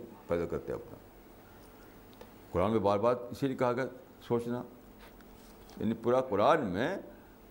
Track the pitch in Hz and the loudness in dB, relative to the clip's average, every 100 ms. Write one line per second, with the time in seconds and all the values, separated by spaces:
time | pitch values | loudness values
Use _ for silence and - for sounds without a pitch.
0 | - - - 85 80 78 - 64 - - | -6 -12 -4 -2 -2 -4 -4 -8 -8 -18
1 | - - - - - - - - - - | -20 -20 -20 -20 -20 -20 -20 -20 -20 -20
2 | - - - - - 87 98 113 98 101 | -20 -20 -20 -20 -4 2 4 4 4 4
3 | 117 123 - - 139 127 123 120 127 - | 2 0 -4 -4 -2 0 0 0 -4 -8
4 | - - - 120 117 123 - - - - | -20 -12 -2 -2 -2 -6 -8 -16 -20 -20
5 | - - - - - - - - 104 110 | -20 -20 -20 -20 -20 -20 -16 -6 -4 -2
6 | 120 127 - 98 117 160 117 90 139 190 | 2 2 2 4 6 6 2 0 -2 -4
7 | - - - - - | -10 -20 -20 -20 -4